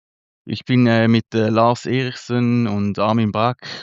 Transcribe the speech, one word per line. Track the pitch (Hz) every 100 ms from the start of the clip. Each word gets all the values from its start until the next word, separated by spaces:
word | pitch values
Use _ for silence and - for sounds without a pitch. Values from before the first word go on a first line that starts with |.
| _ _ _ _ -
Ich | 107
bin, | - 127 120
äh, | 113 113
mit, | 117 -
äh, | 113 107
Lars | 110 117 120 -
Erichsen | 127 127 127 - 123 120 120 117
und | 101 101 98
Armin | 104 113 110
Brack | 104 117 123 - -